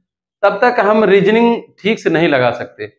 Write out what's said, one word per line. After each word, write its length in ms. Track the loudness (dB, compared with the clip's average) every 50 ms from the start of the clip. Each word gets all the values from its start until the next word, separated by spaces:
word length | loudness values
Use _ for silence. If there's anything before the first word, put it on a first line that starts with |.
| _ _ _ _ _ _ _ -2 -2
तब 160 | -2 0 2
तक 180 | 0 0 0 0
हम 220 | 0 0 2 2 2
reasoning 500 | 2 2 2 2 2 2 2 2 0 0 -2 -8 _ _ _
ठीक 200 | -4 -4 -4 -4
से 100 | -4 -2
नहीं 180 | -2 0 0
लगा 240 | 0 0 0 0 -2 -2
सकते। 380 | -4 -12 -14 _ -16 -16 -16 _